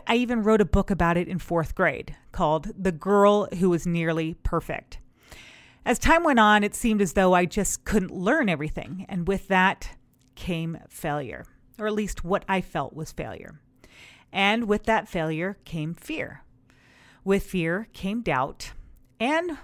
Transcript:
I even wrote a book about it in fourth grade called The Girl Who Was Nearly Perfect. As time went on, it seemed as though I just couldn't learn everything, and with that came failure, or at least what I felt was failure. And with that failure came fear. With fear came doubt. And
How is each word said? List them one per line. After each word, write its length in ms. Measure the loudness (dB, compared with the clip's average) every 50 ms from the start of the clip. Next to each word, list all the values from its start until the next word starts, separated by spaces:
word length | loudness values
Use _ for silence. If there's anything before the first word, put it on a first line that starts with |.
| -2 0
I 80 | 0
even 260 | 0 2 0 -2 0
wrote 180 | 2 4 4 4
a 40 | 4
book 260 | 4 2 2 2 2
about 260 | 0 2 2 2 2
it 120 | 2 0 -2
in 100 | -6 -8
fourth 380 | -4 -2 0 0 0 -2 0
grade 400 | 0 0 0 0 -2 -8 -12 -14 -16 _ -10
called 400 | -4 0 0 2 2 0 -2 -6 -8
The 140 | -4 -2 -2
Girl 560 | -2 -2 0 2 4 6 8 8 6 4 2 -2 -2 2
Who 100 | 2 2
Was 160 | 2 2 0
Nearly 480 | -2 -2 0 0 0 0 -2 -2 -4 -6 -4
Perfect. 560 | -4 -2 -2 -2 -4 -4 -10 -10 -10 -12 -18 -18 -18 -20 _ _ _ -20 -20 -20 -20 -20 -20 -20 -20 -20 _ _ -2
As 100 | -2 0
time 280 | 2 4 4 4 4 4
went 160 | 4 6 6
on, 240 | 6 6 6 4 4
it 100 | 0 -4
seemed 260 | -2 0 0 2 2
as 120 | 2 0
though 220 | 2 2 4 6 6
I 100 | 4 2
just 400 | 2 0 -2 -2 -2 -4 -6 -4
couldn't 260 | 0 0 0 0 -2
learn 380 | -6 -4 0 0 2 2 2 0
everything, 580 | 0 -2 -4 -6 -8 -8 -10 -10 -12 -12 -12 -8
and 200 | -6 -4 -2 -2
with 180 | -2 -2 -2
that 500 | 0 2 2 2 2 0 -4 -10 -16 -16 -18 _ _ _ _ _ _ _
came 440 | -10 -6 -6 -4 -4 -4 -6 -8 -10 -14 -20
failure, 560 | -16 -8 -6 -4 -4 -4 -6 -8 -12 -14 -16 -20 _ _ _ _ _ -6
or 80 | -4
at 60 | -4
least 320 | -2 -2 -2 -4 -4 -6 -4
what 200 | -2 -2 -2 0 0
I 140 | -2 -2
felt 320 | -2 -4 -6 -6 -6 -6 -8
was 180 | -12 -12 -12
failure. 480 | -10 -10 -10 -10 -10 -12 -14 -18 -18 -20 _ _ _ _ _ -20 -20 -20 -20 -20 -20 _ _ _
And 320 | -4 0 0 2 0 0 0
with 220 | 0 0 0 0
that 220 | 0 0 0 0 -2
failure 500 | -4 -4 -2 -2 -2 -4 -4 -6 -6 -10 -14
came 300 | -12 -8 -6 -6 -6 -8
fear. 480 | -10 -10 -10 -8 -8 -8 -10 -12 -18 -20 _ _ _ _ _ _ _ _ _ _ _ _ -20 -20 _
With 220 | -2 0 0 0 0
fear 420 | -2 -4 -2 -2 0 -2 -4 -6 -10
came 300 | -12 -8 -8 -6 -6 -4
doubt. 500 | -2 -2 0 0 0 -2 -6 -12 -16 -16 -16 -18 -20 -20 -20 -20 -20 _ _ -4
And 380 | -2 0 0 0 -2 -4 -6 -10